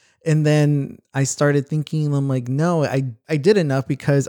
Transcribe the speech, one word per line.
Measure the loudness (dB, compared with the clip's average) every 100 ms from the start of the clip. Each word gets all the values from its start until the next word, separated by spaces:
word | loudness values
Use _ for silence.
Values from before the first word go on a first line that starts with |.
| _ _ -2
And | 2 2
then | 4 2 0 -2 -10 _
I | -4
started | -4 0 0 0 -2
thinking, | -4 -4 -4 -2
I'm | -2 -2
like, | -2 -2
"No, | -2 0 0
I, | 0 -2 -4 -8 -4
I | 0
did | 2 2
enough | 2 -2 -2
because | -4 0 0